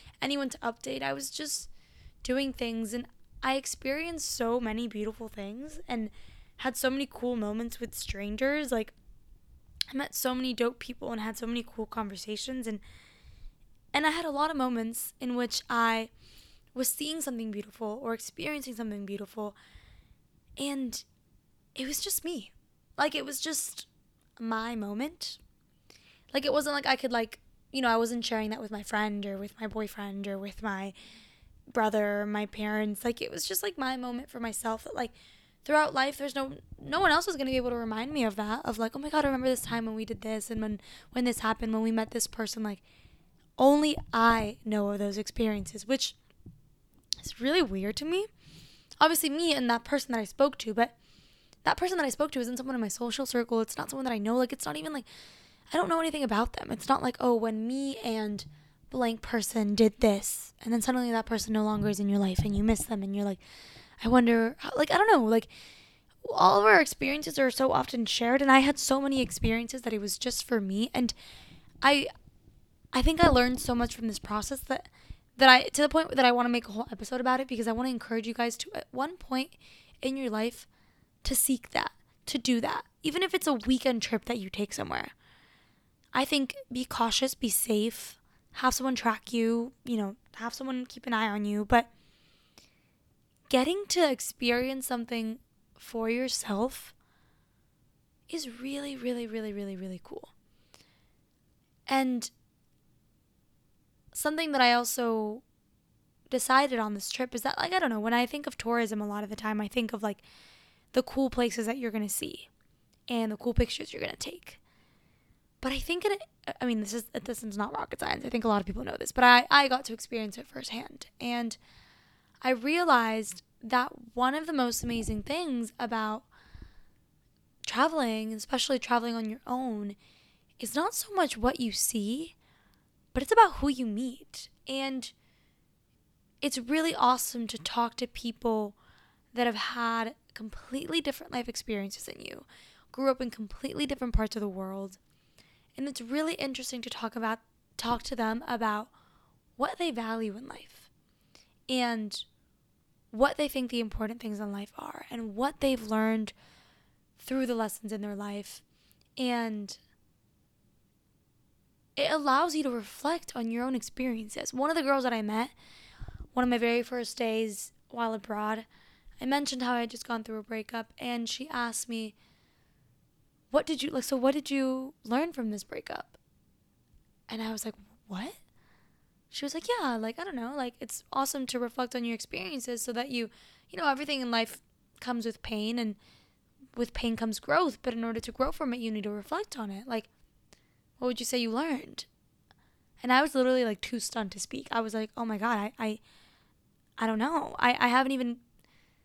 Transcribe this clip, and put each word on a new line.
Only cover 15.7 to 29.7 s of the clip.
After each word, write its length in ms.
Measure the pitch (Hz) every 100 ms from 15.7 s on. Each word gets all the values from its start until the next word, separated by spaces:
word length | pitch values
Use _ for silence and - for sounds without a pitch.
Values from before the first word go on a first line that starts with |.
| 240 226 226 226 - - - - - _
was 160 | 247 254
seeing 320 | - 294 320
something 300 | 285 240 220
beautiful 480 | 202 208 - 220 220
or 120 | 254
experiencing 640 | 226 - - - 294 262 220
something 300 | 220 208 196
beautiful. 500 | 196 202 226 208 - - - - - - _ _ _ _ -
And 460 | 277 277 254 - - _ _ _ _ _ _ -
it 120 | 262
was 120 | 294
just 240 | - - 330
me. 260 | 320 - - _ _ _ -
Like, 180 | 294 302
it 100 | 269
was 140 | 269
just 480 | 311 302 - - - _ _ _ _ -
my 360 | 226 220 226 233
moment. 640 | 202 208 285 349 - - - _ _ _ _ - - _ _
Like, 120 | 277 277
it 80 |
wasn't 220 | 285 294 285
like 100 | 277
I 100 | 262
could, 160 | 262
like, 280 | 233 226 - _ _ _
you 100 | 269
know, 80 | 247
I 80 | 226
wasn't 260 | 233 240
sharing 260 | 226 220 214
that 100 | 220
with 100 | 214
my 120 | 208
friend 420 | 208 214 214 208 202
or 120 | 196
with 160 | 202 -
my 80 |
boyfriend 600 | 220